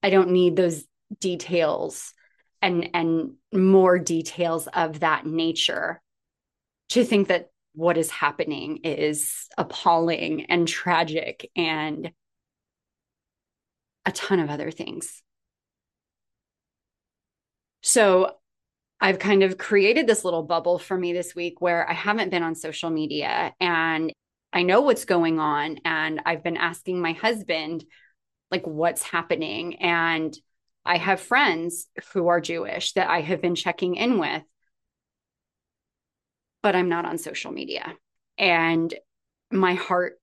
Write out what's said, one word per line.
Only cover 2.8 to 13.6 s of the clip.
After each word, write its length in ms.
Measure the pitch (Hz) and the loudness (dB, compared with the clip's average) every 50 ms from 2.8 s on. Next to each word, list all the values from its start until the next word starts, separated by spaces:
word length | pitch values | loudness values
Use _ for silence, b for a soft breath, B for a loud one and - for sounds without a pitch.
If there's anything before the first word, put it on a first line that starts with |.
| 170 - - | -2 -2 -4
and 400 | 175 165 165 165 165 160 - - _ _ _ | -2 0 0 0 0 -2 -4 -10 _ _ _
more 460 | - 190 185 190 190 190 185 180 180 180 | 0 2 6 8 8 8 8 8 6 4
details 680 | 165 - 170 165 160 - - - 175 165 165 165 160 | 2 -2 -2 -2 -4 -6 -4 -2 -2 0 0 -2 -4
of 340 | - - 175 165 160 156 151 | -4 -2 -2 -2 -2 -2 -2
that 260 | 170 160 156 - - | 0 0 0 0 -2
nature 760 | 156 156 160 165 165 165 - - - - - 156 165 170 - _ _ _ _ _ _ _ _ _ _ _ _ _ _ _ _ _ _ | -4 -4 -2 -2 -2 -2 0 -2 -2 -2 -2 -4 -6 -6 -8 _ _ _ _ _ _ _ _ _ _ _ _ _ _ _ _ _ _
to 140 | - 240 240 | 2 2 2
think 240 | 240 233 202 196 - | 4 4 2 4 4
that 220 | 185 170 - _ _ _ _ _ _ | 0 -2 -2 _ _ _ _ _ _
what 240 | 151 160 175 170 165 | 0 0 2 2 2
is 120 | 160 160 | 0 -2
happening 680 | - - 160 147 147 - 160 151 151 - - 147 156 - | -2 -2 -2 -2 0 -2 -4 -4 -4 -6 -6 -8 -10 -6
is 680 | - 165 147 - - 151 151 151 - - - - - - - - | -4 -4 -2 0 -2 -2 0 -2 -4 -6 -6 -10 -14 -12 -6 -6
appalling 880 | 185 - - - - 180 170 165 165 165 165 - - - 156 151 - | -6 -4 -6 -2 2 4 4 4 4 0 -2 -2 -4 -4 -4 -6 0
and 200 | - 175 175 170 | 2 2 2 2
tragic 840 | 165 - - - 180 175 160 170 156 156 165 - - - _ - - _ | 2 -2 -4 -2 0 0 2 0 0 -4 -6 -6 -6 -10 _ -16 -10 _
and 560 | - 170 160 160 156 151 156 151 156 156 165 _ _ _ _ _ _ _ _ _ _ _ _ _ _ _ _ _ _ _ _ _ _ _ _ _ _ _ _ _ _ | -4 -2 -2 -2 -2 -4 -6 -6 -8 -10 -12 _ _ _ _ _ _ _ _ _ _ _ _ _ _ _ _ _ _ _ _ _ _ _ _ _ _ _ _ _ _